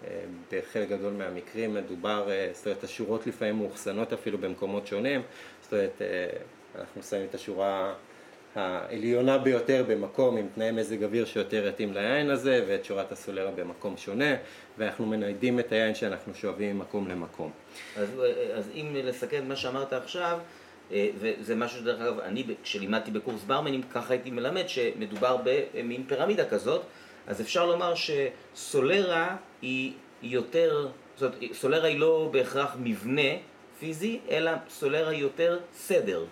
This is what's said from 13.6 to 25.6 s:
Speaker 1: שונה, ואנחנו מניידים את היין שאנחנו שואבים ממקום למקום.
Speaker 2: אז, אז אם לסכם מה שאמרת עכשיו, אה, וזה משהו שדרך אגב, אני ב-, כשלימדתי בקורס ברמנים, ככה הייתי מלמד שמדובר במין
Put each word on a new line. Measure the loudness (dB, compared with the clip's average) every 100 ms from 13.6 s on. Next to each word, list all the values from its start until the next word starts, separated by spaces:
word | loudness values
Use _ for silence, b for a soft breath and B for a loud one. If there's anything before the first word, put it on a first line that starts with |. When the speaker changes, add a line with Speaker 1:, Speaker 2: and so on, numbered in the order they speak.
| -6 -6 -8 -6
Speaker 1:
שונה, | -6 0 2 0 B B B -4
ואנחנו | -4 -2 -2
מניידים | 0 -2 0 2 2
את | 2
היין | 2 2
שאנחנו | 0 -2 -4 -8
שואבים | -6 -4 -2 -2 -2
ממקום | -4 -4 -4
למקום. | -6 -8 -8 -8 -10 -18 B B -4
Speaker 2:
אז, | -4 2 2 2 -2
אז | -2 -6
אם | -6 -6
לסכם | -4 -4 -4 -2 -4 -2
מה | -4
שאמרת | -4 -4 -2
עכשיו, | -4 -4 -4 -2 -2 -4 B B B -4
אה, | 0 0 0
וזה | -2 -2 0
משהו | 0 0 -2
שדרך | -2 0
אגב, | 0 -2
אני | -4 -4
ב-, | -4 -6
כשלימדתי | -4 -4 0 0 0
בקורס | -4 -4 -6
ברמנים, | 0 0 2 -2
ככה | -2 -6 0
הייתי | 0 0
מלמד | -2 0 0 0
שמדובר | 2 0 0 -4 2 4 4
במין | 4 2